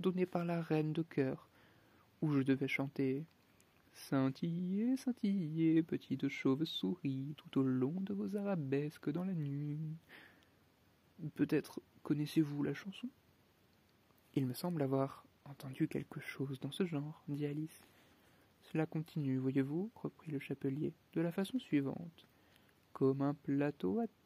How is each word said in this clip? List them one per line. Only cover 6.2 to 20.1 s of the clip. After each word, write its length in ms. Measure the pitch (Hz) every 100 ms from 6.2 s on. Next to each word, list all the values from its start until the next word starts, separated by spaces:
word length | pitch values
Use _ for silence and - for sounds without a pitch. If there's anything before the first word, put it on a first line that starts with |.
| 139
chauve-souris, 1080 | - 135 135 160 - 185 185 139 135 139 151
tout 240 | - 139
au 20 |
long 380 | 135 127 127 180
de 140 | 196
vos 220 | 196 208 202
arabesques 720 | 202 190 139 139 151 - -
dans 140 | 156
la 100 | 185
nuit. » 640 | 175 143 139 147 147 156 160 - - - - - _ _ _ _ _ _ - 156
Peut-être 460 | - 156 151 - - - -
connaissez-vous 640 | - 147 151 - 147 143
la 100 | 147
chanson ? 340 | 143 196 - 247 - _ _ _ _ _ _ _ _ _ _ _
Il 120 | - 131
me 80 |
semble 280 | 120 180 170
avoir 420 | 135 135 135 - - _
entendu 420 | - 143 135 131 156
quelque 340 | 139 139 151
chose 380 | - - 139 135
dans 140 | 135
ce 120 | -
genre, 380 | 185 147 147 160 -
dit 180 | 143 147
Alice. 340 | 147 156 - - - - - - - _ _
Cela 240 | - 160 156
continue, 520 | 160 156 160 139 131
voyez-vous, 520 | 131 139 135 156 214 -
reprit 340 | -